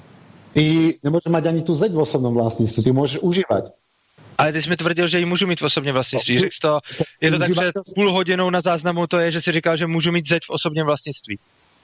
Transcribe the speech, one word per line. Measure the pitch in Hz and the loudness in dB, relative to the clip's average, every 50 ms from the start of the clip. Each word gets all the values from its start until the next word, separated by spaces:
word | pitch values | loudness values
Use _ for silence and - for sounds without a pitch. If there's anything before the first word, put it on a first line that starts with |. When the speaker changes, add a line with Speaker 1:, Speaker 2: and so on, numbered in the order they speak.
| - - - - - - - - - - - | -20 -20 -20 -20 -20 -20 -20 -20 -20 -2 2
Speaker 1:
Ty | 147 156 156 160 165 160 165 156 - - | 2 4 4 4 4 4 2 0 0 -2
nemôžeš | 143 156 170 - 165 | 0 0 0 0 2
mať | 170 165 151 165 | 0 2 2 2
ani | 165 165 156 175 | 0 0 0 0
tú | 170 | 0
zeď | 143 180 214 | 0 0 0
v | 175 156 | 2 0
osobnom | 151 - - 143 127 120 | 0 0 0 0 0 2
vlastníctví, | 117 120 117 113 - - 117 107 - - | 2 2 0 0 0 0 -2 0 0 0
ty | 110 127 127 | 2 2 2
môžeš | 135 143 139 135 - | 2 2 0 -2 -2
užívať. | - 180 175 190 180 - 110 95 - - - _ _ _ _ _ _ _ _ - - - - - | 0 0 2 0 0 2 0 0 0 -4 -12 _ _ _ _ _ _ _ _ -20 -20 -12 -2 0
Speaker 2:
Ale | 143 156 151 | 0 0 0
ty | 160 | -2
jsi | 151 156 | -2 -2
mi | 175 160 | -4 -2
tvrdil, | 160 175 170 156 180 170 | 0 -2 0 0 0 0
že | 156 180 | 2 0
ji | 170 | 0
můžu | 170 180 175 196 185 | 0 0 0 0 0
mít | 175 156 | 0 -2
v | 156 147 | -2 -2
osobním | - 165 135 143 135 | -2 0 -2 0 0
vlastnictví. | 131 127 - - 120 - - 123 | 0 -2 -2 -4 -4 -2 0 2
Speaker 1:
No, | 135 | 2
Speaker 2:
Řekl | 190 185 - | 2 0 -2
jsi | - | -2
to, | - 156 151 147 - - - - 165 - _ _ | 0 0 0 0 -2 -6 -6 -6 -6 -6 _ _
je | - 160 | 0 0
to | 160 180 | 2 2
tak, | 180 175 | 2 0
že | 180 | 2
Speaker 1:
užívateľské | 170 180 180 165 196 185 - 196 | 2 0 0 -2 -4 -10 -6 -2
Speaker 2:
půl | 190 202 202 | 0 2 2
hodinou | 180 190 185 170 185 180 185 180 | 2 2 0 0 0 0 0 0
na | 180 180 | 0 0
záznamu | 160 180 175 165 147 175 170 170 175 160 | 0 0 0 0 0 -2 -2 -2 -2 0
to | - 175 | 0 0
je, | 170 170 | 2 0
že | 160 170 | 0 -2
jsi | - 180 | -2 -2
říkal, | 160 165 - 170 165 156 | -2 0 0 0 0 0
že | 170 165 | 0 -2
můžu | 165 165 147 175 | -2 0 0 0
mít | 170 175 160 143 | 0 -2 -2 -2
zeď | 170 165 - - | -4 -4 -4 -6
v | |
osobním | - 147 - 170 151 156 156 | -6 -4 -4 -4 -2 -2 0
vlastnictví. | 147 147 143 - 151 135 - - 107 104 - - _ _ _ _ _ _ _ | 0 -2 -2 -4 -10 -12 -12 -10 -12 -12 -12 -12 _ _ _ _ _ _ _